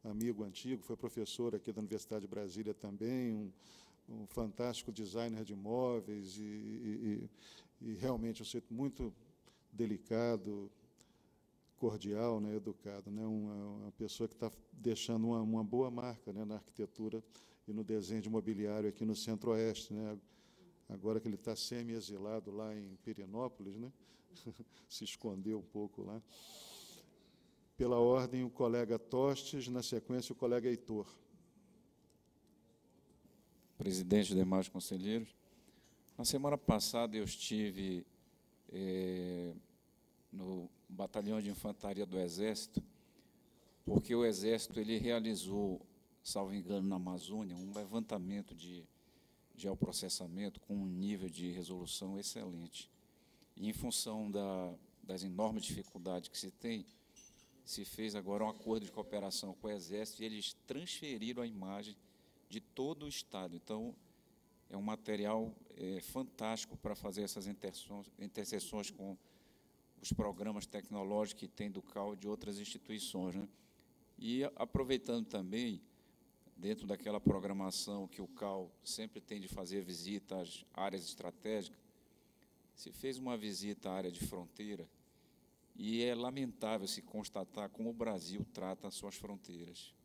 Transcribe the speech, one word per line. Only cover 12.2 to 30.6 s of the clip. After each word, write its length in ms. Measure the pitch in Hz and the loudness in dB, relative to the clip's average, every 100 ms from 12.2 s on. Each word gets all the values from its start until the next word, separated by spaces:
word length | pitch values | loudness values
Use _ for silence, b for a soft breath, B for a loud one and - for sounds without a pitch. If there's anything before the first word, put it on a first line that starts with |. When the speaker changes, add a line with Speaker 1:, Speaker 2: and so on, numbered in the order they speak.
| 117 110 | 4 4
Speaker 1:
né, 160 | 104 107 | 2 0
educado, 540 | 104 95 104 101 101 | -2 -6 -8 -8 -6
né, 160 | 104 110 | -4 0
uma, 280 | 110 104 104 104 104 | 0 -2 -4 -6 -8
uma 100 | 104 | -10
pessoa 340 | - 107 - 113 | -6 -6 -2 -2
que 80 | |
tá 160 | - 113 - - | 0 -4 -4 -18
deixando 540 | 143 120 110 - 113 113 | 0 2 2 2 4 4
uma, 160 | 117 | 4
uma 220 | 110 110 | 4 4
boa 260 | 104 120 131 | 4 4 4
marca, 420 | 120 123 113 - | 2 -4 -6 -6
né, 140 | 101 104 | -4 -4
na 80 | |
arquitetura 680 | 107 - - 104 - 107 110 - B B B - | -6 -8 -4 -4 -2 -2 -2 -6 B B B -6
e 40 | |
no 120 | 107 | -4
desenho 380 | 107 110 92 110 | 2 2 2 0
de 80 | 104 | 2
mobiliário 580 | 110 101 101 104 107 107 | 2 2 2 2 4 2
aqui 160 | 98 | 2
no 100 | 110 | 2
Centro-Oeste, 800 | 107 - 104 120 110 113 107 - | 2 0 2 4 6 4 2 -4
né? 260 | 104 107 104 - B B B B - - | -4 -4 -6 -10 B B B B -20 -10
Agora 320 | 101 101 110 | -2 2 2
que 80 | 113 | 2
ele 80 | 98 | -2
tá 180 | - | -2
semi-exilado 960 | 110 - 120 117 113 95 101 101 110 101 | -2 -2 -2 -2 -4 -4 -6 -4 -4 -4
lá 240 | 101 107 | -4 -4
em 220 | 107 98 95 | -6 -8 -10
Pirenópolis, 720 | - 104 95 107 127 - 98 101 | -8 -8 -6 -2 -4 -4 -8 -8
né? 160 | 123 - B B B 175 | -10 -12 B B B -14
<laughs> 200 | 120 - - B B | -12 -12 -16 B B
Se 160 | - | -8
escondeu 540 | 104 - 113 98 98 107 | -6 -4 -2 -2 0 -2
um 40 | |
pouco 400 | 90 104 104 - | -2 -4 -4 -6
lá. 200 | 98 107 - B B B B B B B B B B B B B - - | -8 -8 -12 B B B B B B B B B B B B B -20 2
Pela 220 | 123 120 | 6 10
ordem, 460 | 120 131 127 127 | 10 10 6 2
o 60 | 123 | 0
colega 480 | 120 120 120 113 113 | 4 4 6 4 2
Tostes, 680 | - 127 139 139 - 143 123 | 2 4 4 4 -2 -4 -2
na 140 | 123 | -2
sequência, 520 | 117 117 - 127 120 | 0 -2 0 -2 -2
o 20 | 123 | 0
colega 320 | 123 120 | 4 4